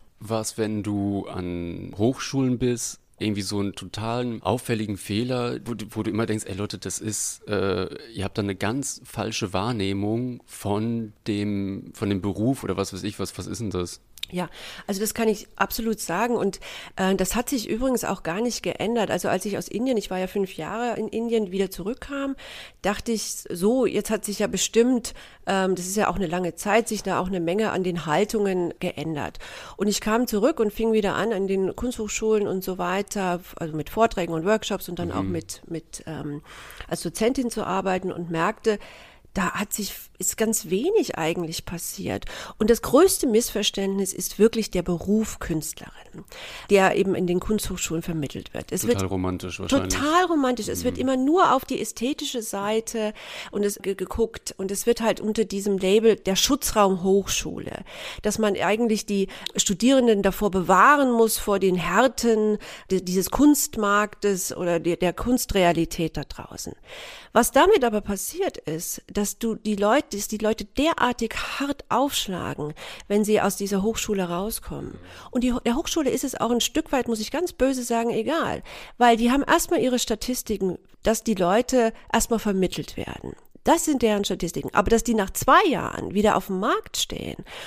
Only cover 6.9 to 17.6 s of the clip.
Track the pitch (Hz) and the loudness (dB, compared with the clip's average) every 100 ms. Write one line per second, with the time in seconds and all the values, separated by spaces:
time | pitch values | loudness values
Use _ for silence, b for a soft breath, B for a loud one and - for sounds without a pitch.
6.9 | - 107 104 - - - 101 98 95 92 | -6 -6 -4 -6 -8 -4 0 0 0 -2
7.9 | - 117 110 95 - 101 95 104 135 135 | -8 -12 -8 -6 -2 -2 -2 -2 -2 -4
8.9 | - - - 101 110 101 95 110 117 98 | -8 -10 -6 -6 -4 -2 -2 -2 -2 -2
9.9 | 98 104 113 127 120 - - 104 104 113 | 0 -2 -2 -4 -8 -16 -8 -2 0 0
10.9 | 117 110 - - 104 104 101 98 98 - | -2 -6 -8 -4 -2 0 -2 -2 -6 -10
11.9 | - 101 98 101 95 117 135 95 92 98 | -4 0 0 0 0 0 0 -2 -2 -4
12.9 | 92 104 - 95 - 92 98 107 90 87 | -4 -6 -6 -8 -8 -8 -6 -4 -4 -4
13.9 | - _ - - 180 170 B B B - | -8 _ -16 -8 -6 -6 B B B -8
14.9 | 196 214 - 220 202 - - 196 - 226 | -4 -4 0 0 0 -4 -4 -4 -2 -2
15.9 | 214 - 175 240 233 196 - B B B | -4 -4 -2 0 0 0 -2 B B B
16.9 | - 190 190 185 220 240 262 | -2 2 4 2 0 -2 -2